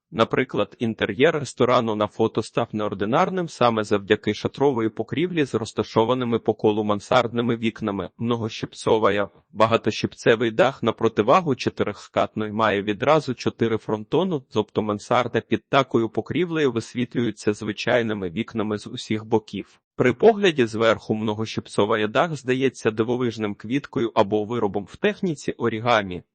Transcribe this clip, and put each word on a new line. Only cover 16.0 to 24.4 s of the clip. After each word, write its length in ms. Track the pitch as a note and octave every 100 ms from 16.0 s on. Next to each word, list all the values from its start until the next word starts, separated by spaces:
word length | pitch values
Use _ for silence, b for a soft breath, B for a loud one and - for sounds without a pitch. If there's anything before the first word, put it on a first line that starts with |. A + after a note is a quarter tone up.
| A2+
покрівлею 640 | - - A#2+ F3 D#3+ C#3
висвітлюється 800 | A2+ - A#2+ A#2 C3+ A#2+ - -
звичайними 800 | G#2+ A2 G#2 - B2 A2+ G#2 F#2
вікнами 480 | E2 - A2+ G#2+ G#2
з 80 | -
усіх 380 | B2 - A2
боків. 560 | A2 A2+ - G#2 - _ _ -
При 160 | B2+
погляді 540 | A2+ G#3 G3+ G3+ D3 A2+
зверху 480 | G#2+ A2+ G2+ -
многощипцова 920 | A2 A2 G#2+ A2 - - - G#2 A2 G#2+
дах 300 | C3 E3+ D3+
здається 540 | B2 C3 C3+ - A#2
дивовижним 640 | A2 A2+ B2 B2 A2 G#2
квіткою 580 | G2+ G#2+ C#3 - - A2+
або 300 | A2+ G2+ G#2+